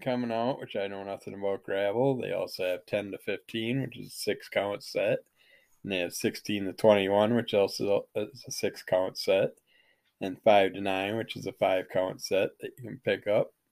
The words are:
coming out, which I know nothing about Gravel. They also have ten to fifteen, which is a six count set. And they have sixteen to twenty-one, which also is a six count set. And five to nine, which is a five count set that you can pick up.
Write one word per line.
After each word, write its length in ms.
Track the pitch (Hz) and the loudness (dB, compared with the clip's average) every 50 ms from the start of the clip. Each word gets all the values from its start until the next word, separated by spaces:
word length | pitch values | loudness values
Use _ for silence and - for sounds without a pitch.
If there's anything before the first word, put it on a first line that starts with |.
coming 300 | - 135 123 123 123 117 | -4 -2 -2 -2 -2 -2
out, 280 | 113 113 117 127 143 - | -2 -2 0 -2 -2 -4
which 160 | 127 - - | -8 -6 -4
I 120 | 104 98 | -4 -4
know 160 | 98 101 98 98 | -4 -6 -8 -8
nothing 300 | 98 98 - - 101 98 | -8 -10 -10 -10 -12 -10
about 300 | 101 98 98 98 98 - | -4 -2 -2 -2 -4 -4
Gravel. 560 | - 95 98 101 101 104 120 135 139 131 120 | -4 -2 0 0 2 2 2 2 2 2 0
They 140 | - 95 92 | -2 -4 -4
also 320 | 92 92 85 - - 92 | -4 -4 -6 -6 -4 -2
have 200 | 90 90 90 - | -2 -2 -4 -4
ten 260 | - 107 104 101 98 | -4 -4 -4 -4 -4
to 60 | 95 | -10
fifteen, 640 | - - 110 98 - - - - 113 110 117 127 135 | -8 -6 -6 -6 -6 -8 -8 -6 -4 -2 -2 -2 -2
which 160 | 131 - - | -2 -4 -8
is 100 | - 101 | -14 -14
a 20 | 101 | -14
six 400 | - - - - 196 - - - | -12 -6 -2 -2 -2 -4 -6 -2
count 340 | - 104 98 101 101 - - | -2 0 0 0 -4 -6 -8
set. 360 | - - 101 98 110 131 - - _ _ _ _ _ _ _ _ _ _ _ | -6 -4 -2 0 0 0 -2 -4 _ _ _ _ _ _ _ _ _ _ _
And 120 | - 101 98 | -8 -4 -2
they 60 | 90 | -2
have 140 | 87 85 - | -2 -4 -4
sixteen 520 | - - 107 - - - - 107 101 98 | -2 -2 -2 -2 -2 -6 -4 -4 -2 -2
to 80 | 92 87 | -4 -4
twenty-one, 640 | - - 110 104 101 98 95 101 104 107 110 120 | 4 6 6 8 6 6 4 4 4 4 4 4
which 180 | 117 113 - 110 | 2 0 2 2
also 540 | 101 98 - - - 101 101 101 104 - _ - | 2 2 2 0 -4 0 0 0 0 0 _ -6
is 280 | 107 107 - - - - | -6 -6 -6 -8 -18 -16
a 60 | - | -12
six 320 | - - - 196 - - - | -6 -4 -4 -4 -4 -6 -4
count 340 | - 92 92 92 - - | 0 0 0 0 0 -4
set. 340 | - - 202 190 98 - - - _ _ _ _ _ _ _ _ _ _ _ _ - | -4 0 2 4 4 2 0 -2 _ _ _ _ _ _ _ _ _ _ _ _ -8
And 220 | 98 92 90 - - | -6 -6 -6 2 6
five 300 | 110 104 101 98 92 90 | 8 8 8 6 4 0
to 80 | 98 | -2
nine, 340 | 98 98 95 95 98 101 110 | -2 -2 0 0 0 -2 -2
which 220 | 113 104 - - | -2 -4 -6 -8
is 100 | 107 107 | -8 -8
a 60 | 95 - | -8 -2
five 320 | - 104 95 95 92 90 - | 2 2 4 4 2 0 0
count 320 | - 92 92 95 - - | 0 0 0 0 -4 -8
set 280 | - - 101 95 101 - - - | -4 0 0 2 0 0 -4 -10
that 120 | 113 - - | -14 -14 -14
you 60 | - 120 | -12 -14
can 160 | 107 101 - - | -14 -12 -6 -2
pick 220 | 110 98 92 - | -2 -2 -2 0
up. 260 | 104 104 117 - - _ _ _ _ | 2 2 2 2 0 _ _ _ _